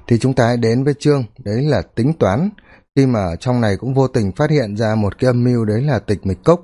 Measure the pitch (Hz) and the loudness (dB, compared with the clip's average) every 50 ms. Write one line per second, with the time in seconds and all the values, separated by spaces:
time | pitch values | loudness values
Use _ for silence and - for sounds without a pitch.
0 | - - 120 110 - 131 135 131 117 117 123 120 117 113 117 131 135 147 139 - | -2 0 0 2 2 0 2 2 2 2 2 0 0 0 0 0 0 -2 -2 0
1 | - 147 143 135 117 - _ - - 101 107 123 143 156 131 92 80 - - 120 | 0 0 0 0 -2 -6 _ -12 -8 -6 -4 -2 0 0 0 0 -2 -4 -4 -2
2 | 113 151 160 - 117 95 98 127 185 214 - - _ - - - _ _ - 139 | 0 0 0 2 0 0 2 0 -2 -4 -4 -8 _ -20 -20 -20 _ _ 0 0
3 | 135 131 120 107 95 85 85 - - 127 123 120 113 104 98 - - 131 131 135 | 2 2 2 0 -2 -4 -6 -6 -4 -2 0 0 0 0 -2 -2 -4 -2 0 0
4 | 131 127 - 120 104 95 - - 147 151 156 143 117 101 104 107 117 107 110 110 | 0 0 0 -2 -2 -2 -2 -2 0 0 0 0 0 -2 -4 -2 -2 0 0 0
5 | 104 95 - - 123 127 123 123 120 127 123 117 113 104 104 117 139 151 127 98 | 0 -2 -2 -2 0 0 2 2 2 2 0 0 0 0 0 0 0 0 -2 -2
6 | - - 98 - - 95 90 - - 160 175 180 | -2 -4 -4 -4 -2 -4 -4 -2 2 2 2 2